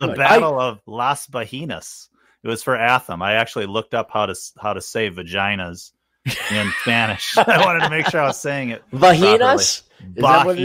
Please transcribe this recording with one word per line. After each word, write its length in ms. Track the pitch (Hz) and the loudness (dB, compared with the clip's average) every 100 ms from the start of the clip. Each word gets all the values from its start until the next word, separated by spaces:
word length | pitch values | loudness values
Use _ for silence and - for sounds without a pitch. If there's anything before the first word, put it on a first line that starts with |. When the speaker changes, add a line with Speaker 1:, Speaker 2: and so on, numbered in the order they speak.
Speaker 1:
The 80 | 135 | -6
Speaker 2:
good. 100 | 120 | 0
Speaker 1:
Battle 420 | 135 220 160 135 | 4 4 4 0
Speaker 2:
I 100 | 127 | -2
Speaker 1:
of 120 | 107 - | -4 -12
Las 400 | 110 123 143 - | -4 -2 -4 -6
Vaginas. 800 | 131 107 127 156 85 - - - _ _ _ | -10 -8 -10 -10 -12 -14 -20 -20 _ _ _
It 60 | 113 | -8
was 160 | 113 | -6
for 120 | - 123 | -2 0
Atham. 460 | 117 123 - 87 | 2 0 0 -6
I 120 | 95 | -2
actually 340 | 110 113 - 101 | 0 0 -4 -6
looked 260 | 104 110 | -6 -4
up 160 | 117 107 | -6 -4
how 140 | 107 101 | -2 -2
to 60 | |
s-, 220 | 90 - _ | -4 -12 _
how 140 | 107 | -6
to 80 | 95 | -6
say 300 | - 117 107 | -6 -4 -4
vaginas 800 | 90 85 95 98 101 90 87 - _ _ _ 135 - - | -6 -8 -2 -2 -2 -6 -12 -18 _ _ _ -10 -8 -4
in 200 | 107 202 - | -4 -2 -4
Speaker 2:
<laughs> 40 | |
Speaker 1:
Spanish. 560 | - 117 113 95 - - | -2 0 0 -4 -4 0
<laughs> 0 | |
I 260 | 233 180 | 2 4
wanted 180 | 185 170 | 4 2
to 80 | 214 | 0
make 160 | 156 160 | 0 -2
sure 140 | 170 | 0
I 40 | 143 | 0
was 140 | - | -2
saying 300 | 147 139 127 | -6 -6 -6
it 120 | 113 - | -10 -10
Speaker 2:
Vaginas? 460 | 131 180 165 196 220 | 4 6 8 6 6
Speaker 1:
properly. 240 | 247 277 - - _ _ 92 92 | 6 4 2 -4 _ _ -16 0
Speaker 2:
Is 80 | |
that 220 | 135 131 180 | 4 6 4
what 120 | |
it 40 | 180 | 0